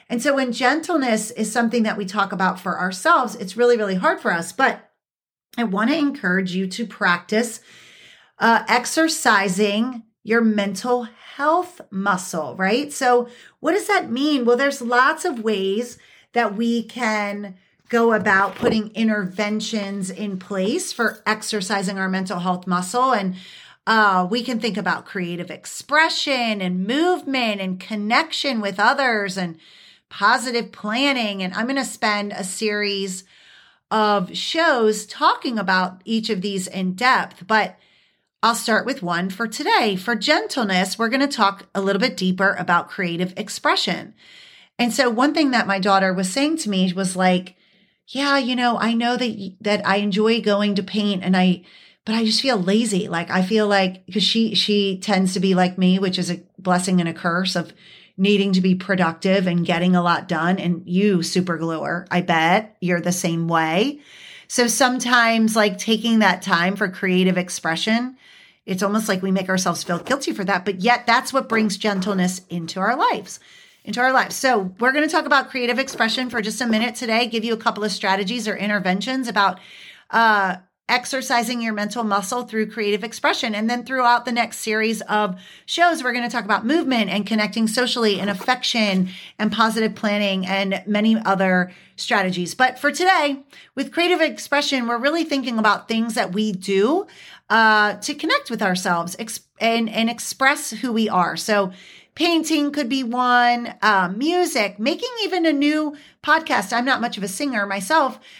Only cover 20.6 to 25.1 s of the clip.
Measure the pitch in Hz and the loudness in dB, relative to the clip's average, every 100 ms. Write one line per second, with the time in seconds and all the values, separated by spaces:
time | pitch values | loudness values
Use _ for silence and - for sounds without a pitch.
20.6 | 190 320 - - 220 - - 214 - 214 | -2 -2 -4 -4 -4 -2 -4 -4 -4 -6
21.6 | 190 202 190 190 190 185 185 185 180 180 | -4 -2 -2 -4 -2 -2 -4 -4 -2 -4
22.6 | 185 180 180 240 262 226 190 185 - - | -2 -2 0 0 2 2 0 -6 -12 -20
23.6 | - - - 220 214 185 180 240 233 233 | -20 -10 2 4 6 4 2 -2 -2 -2
24.6 | 226 190 185 160 - | -2 -2 -2 -4 -6